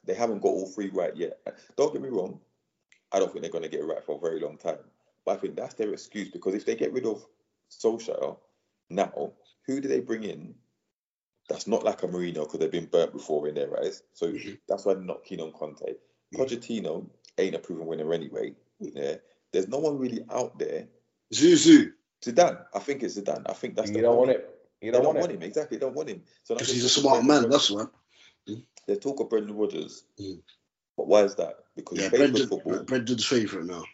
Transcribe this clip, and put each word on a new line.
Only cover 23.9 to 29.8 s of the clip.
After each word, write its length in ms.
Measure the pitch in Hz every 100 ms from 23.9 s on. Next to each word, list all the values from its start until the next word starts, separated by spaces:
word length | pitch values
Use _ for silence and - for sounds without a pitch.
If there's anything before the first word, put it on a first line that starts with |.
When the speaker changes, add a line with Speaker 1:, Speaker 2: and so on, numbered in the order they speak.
| 107
Speaker 1:
the 40 |
Speaker 3:
don't 140 | 117 120
Speaker 1:
problem. 120 | 131
Speaker 3:
want 100 | 117
it. 200 | - - _ _
You 100 | 110
Speaker 1:
They 60 | 123
Speaker 3:
don't 60 |
Speaker 1:
don't 120 | 147 156
Speaker 3:
want 40 |
Speaker 1:
want 120 | 175
Speaker 3:
it. 40 | 98
Speaker 1:
him. 60 |
Exactly, 340 | 85 147 147 107
they 80 | 135
don't 100 | 135
want 140 | 147
him. 140 | 92 - _
So 100 | -
that's 140 | 117 123
Speaker 2:
'Cause 60 | 123
he's 80 |
a 40 | 117
Speaker 1:
just 140 | 143
Speaker 2:
smart 220 | 139 123 131
Speaker 1:
Brendan 160 | 147
Speaker 2:
man, 60 | 120
that's 200 | 143 -
Speaker 1:
Rodgers. 160 | 101 92 _ _ _ - _ -
Speaker 2:
why. 80 |
Mm. 100 | 113 - - -
Speaker 1:
There's 140 | 101
talk 200 | 139 139
of 100 | 101
Brendan 280 | 110 104 104
Rodgers. 460 | 101 82